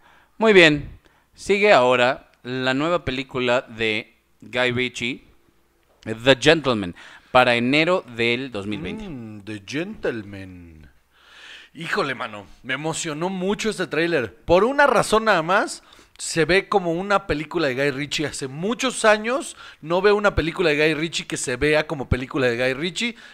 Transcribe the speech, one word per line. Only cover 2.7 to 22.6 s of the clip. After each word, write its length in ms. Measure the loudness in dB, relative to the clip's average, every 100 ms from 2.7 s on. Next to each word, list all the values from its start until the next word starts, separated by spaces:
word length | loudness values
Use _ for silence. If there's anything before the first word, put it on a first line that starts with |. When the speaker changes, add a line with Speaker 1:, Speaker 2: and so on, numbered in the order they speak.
| -2
Speaker 1:
nueva 300 | 0 -2 -4
película 560 | -8 -8 -4 0 0
de 540 | -2 -4 -2 -2 -8 _ _ _
Guy 300 | -8 -2 -2
Ritchie, 520 | -2 -4 -6 -8 -8 -14 _ _ _ _ _ _ _
The 340 | -12 0 4 6
Gentleman, 560 | 6 4 2 -2 -4 -10 -20 -20 _
para 240 | 4 4 4
enero 480 | 2 2 2 0 -4 -2
del 360 | -2 -2 -4
dos 140 | -8 -6
mil 140 | -8
veinte. 260 | -8 -10 -12
Speaker 2:
Mm, 320 | -12 -14 -16
The 220 | -14 -14 -10
Gentleman. 1200 | -8 -8 -8 -6 -6 -10 -14 -16 -18 -20 -20 -20 _ _ _ _ -20 -20 -20 -20
Híjole, 420 | -14 -6 -4 -2 -4
mano, 300 | -8 -12 -16 -18
me 100 | -8 -6
emocionó 540 | -6 -6 -6 -6 -6
mucho 400 | -4 -4 -2 -4
este 160 | -4 -4
tráiler. 460 | -2 0 0 -4 -8
Por 280 | 2 4
una 220 | 4 4 4
razón 380 | 4 2 2 2
nada 160 | 2
más, 400 | 2 0 0 -6 -18 -20 _ -14
se 260 | -6 -2 2
ve 220 | 2 2
como 220 | 0 0
una 320 | -4 0 -2 0
película 420 | -4 -4 -2 -2
de 60 | 0
Guy 160 | -2
Ritchie. 360 | -2 -6 -4 -6
Hace 200 | -6 -10
muchos 580 | -6 -6 -2 -4 2 4
años 500 | 4 0 -4 -6 -14 -20 -16
no 200 | -4 2
veo 120 | 4 4
una 200 | 2 0
película 340 | -2 0 0
de 80 | 2
Guy 160 | 2
Ritchie 320 | 0 -4 -6 -8
que 100 | -6
se 180 | -6 -2
vea 300 | 0 0 0
como 200 | -6 -4
película 360 | -4 -2 -2 0
de 120 |
Guy 160 | 0